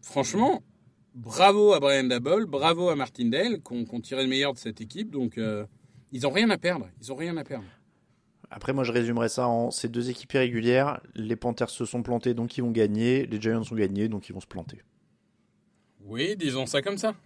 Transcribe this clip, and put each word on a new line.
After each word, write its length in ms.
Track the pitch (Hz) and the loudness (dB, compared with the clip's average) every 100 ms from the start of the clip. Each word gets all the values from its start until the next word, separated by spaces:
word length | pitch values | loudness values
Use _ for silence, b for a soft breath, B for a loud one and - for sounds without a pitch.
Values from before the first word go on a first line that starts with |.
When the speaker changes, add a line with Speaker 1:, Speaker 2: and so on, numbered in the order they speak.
Speaker 1:
Franchement, 600 | - 143 131 180 247 - - _ _ _ _ 127 | -6 -4 0 2 4 2 -4 _ _ _ _ -18
bravo 560 | 113 113 190 202 208 | -10 6 6 8 8
à 80 | 180 | 6
Brian 240 | 139 139 | 6 4
Daboll, 420 | 131 123 127 190 208 | 2 0 2 2 2
bravo 420 | 139 156 170 180 | 2 2 2 2
à 60 | 151 | 0
Martindale, 680 | 127 - 120 139 220 208 | -2 0 0 2 0 -2
qui 100 | - | -6
ont, 120 | 120 113 | -8 -6
qui 100 | 120 | -8
ont 60 | |
tiré 220 | - 135 | -6 -2
le 60 | 131 | 0
meilleur 240 | 135 143 | 2 0
de 40 | 123 | -2
cette 240 | 117 107 | -8 -10
équipe. 280 | 110 139 220 | -12 -10 -8
Donc, 280 | 143 120 - | -4 -4 -2
euh, 280 | 110 107 107 _ b b b | -4 -4 -8 _ b b b
ils 160 | 127 139 | -4 -2
ont 40 | |
rien 180 | 156 226 | 2 2
à 80 | 180 | 2
perdre, 320 | 175 175 92 - | 0 -2 -8 -16
ils 120 | 110 | -14
ont 20 | 135 | -8
rien 220 | 170 165 | -6 -6
à 80 | - | -8
perdre. 200 | 135 92 - _ _ _ _ _ _ - | -10 -12 -20 _ _ _ _ _ _ -20
Speaker 2:
Après, 240 | - - | -12 -4
moi, 100 | 139 | -2
je 80 | 123 | 0
résumerais 380 | 117 117 117 117 | 0 0 0 0
ça 180 | - 123 | 0 0
en 240 | 117 117 | 0 0
ces 160 | - - | -4 -4
deux 220 | 120 123 | -4 -4
équipes 240 | 123 - | -6 -2
irrégulières. 680 | 135 127 117 117 127 139 143 - - | 0 0 2 2 4 2 -2 -12 -10
Les 220 | 110 113 | -6 -2
Panthers 320 | 123 113 117 | -2 -2 -4
se 160 | - 117 | -4 -6
sont 180 | 127 | -4
plantés, 300 | 117 120 123 | -2 -2 0
donc 240 | 117 117 - | -2 -4 -2
ils 40 | |
vont 100 | 123 | -2
gagner. 540 | 113 107 107 117 131 - | 2 2 2 2 2 0
Les 140 | 107 | -2
Giants 220 | 110 113 107 | 0 -2 -2
ont 40 | 113 | 0
gagné, 340 | 98 98 110 | 0 0 -2
donc 180 | 104 - | -2 -8
ils 60 | |
vont 80 | 98 | -14
se 60 | - | -12
planter. 340 | 92 78 - _ _ _ _ _ _ _ _ _ _ _ _ 101 | -14 -14 -16 _ _ _ _ _ _ _ _ _ _ _ _ -12
Speaker 1:
Oui, 320 | 113 165 208 | -4 -2 -2
disons 280 | 156 127 127 | -2 -2 0
ça 160 | 143 | 0
comme 160 | 165 202 | 0 -2
ça. 180 | 220 208 | -2 -4